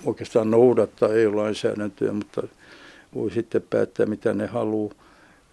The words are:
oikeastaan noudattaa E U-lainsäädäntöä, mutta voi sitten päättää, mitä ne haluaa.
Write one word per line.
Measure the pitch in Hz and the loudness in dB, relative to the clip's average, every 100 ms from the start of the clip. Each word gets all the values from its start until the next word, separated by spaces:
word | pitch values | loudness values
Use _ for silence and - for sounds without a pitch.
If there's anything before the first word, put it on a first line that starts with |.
oikeastaan | 139 110 101 120 110 | -8 -6 -2 0 2
noudattaa | 113 123 113 101 - 107 | 6 6 6 0 0 0
E | 110 110 | 2 2
U-lainsäädäntöä, | 104 107 101 110 107 104 - 107 | 2 -2 -2 -4 -4 -6 -4 -4
mutta | 104 - - 101 - - - - - _ | -4 -6 -8 -8 -12 -20 -20 -20 -20 _
voi | 127 113 | -6 -4
sitten | 107 113 117 - | -4 -4 -4 -2
päättää, | 110 107 - 107 | -2 -2 -2 -2
mitä | 104 113 | -2 -2
ne | 101 104 | -2 -4
haluaa. | 117 110 107 104 - _ _ _ _ _ | -4 -4 -2 -4 -8 _ _ _ _ _